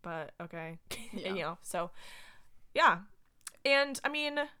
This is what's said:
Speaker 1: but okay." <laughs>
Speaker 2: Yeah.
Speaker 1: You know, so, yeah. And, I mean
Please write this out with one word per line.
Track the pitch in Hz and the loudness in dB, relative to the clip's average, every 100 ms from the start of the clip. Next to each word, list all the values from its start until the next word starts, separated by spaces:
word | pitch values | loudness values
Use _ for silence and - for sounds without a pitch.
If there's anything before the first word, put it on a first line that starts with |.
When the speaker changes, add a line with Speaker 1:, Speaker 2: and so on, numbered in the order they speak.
Speaker 1:
but | 175 165 151 - | -8 -8 -8 -12
okay." | 170 170 160 165 | -12 -10 -10 -12
<laughs> | - - 226 | -12 -12 -10
Speaker 2:
Yeah. | 202 185 | -8 -4
Speaker 1:
You | 190 | -2
know, | 156 175 | -4 -6
so, | - 180 175 - - - - - - - - | -6 -4 -4 -8 -14 -16 -18 -20 -20 -20 -4
yeah. | - - 175 202 - _ _ - - 269 | 6 6 6 -2 -20 _ _ -20 -2 4
And, | 277 285 269 | 6 4 0
I | 277 | -2
mean | 294 294 294 294 - | 0 -2 -2 -4 -6